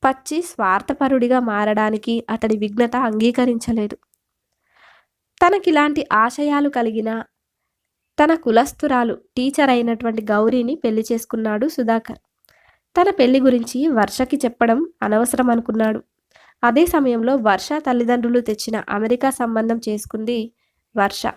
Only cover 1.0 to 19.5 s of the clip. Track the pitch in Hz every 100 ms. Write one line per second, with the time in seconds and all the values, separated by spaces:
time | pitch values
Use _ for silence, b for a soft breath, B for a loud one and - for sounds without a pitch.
1 | 269 262 240 254 240 208 208 214 214 214
2 | 214 233 - 220 226 214 208 208 240 247
3 | 254 214 226 247 247 233 - 226 208 -
4 | _ _ _ _ _ _ b b b b
5 | b _ _ _ 359 403 370 311 294 302
6 | - 214 226 - 294 285 285 277 233 220
7 | 220 226 - _ _ _ _ _ _ _
8 | _ - 302 320 294 233 277 - 294 254
9 | 233 - _ - 254 277 277 247 233 226
10 | 233 220 214 208 220 254 240 330 240 220
11 | 220 233 - 226 220 214 277 311 233 226
12 | 220 - _ _ b b b b _ -
13 | 359 392 247 262 262 247 226 247 311 247
14 | 202 - 254 285 247 - 233 226 339 _
15 | 208 214 240 - 247 233 233 226 220 214
16 | - _ _ b b b 240 240 339 339
17 | 269 240 226 269 214 196 - 302 302 247
18 | 240 247 233 240 233 214 - 220 - 202
19 | 220 247 269 262 233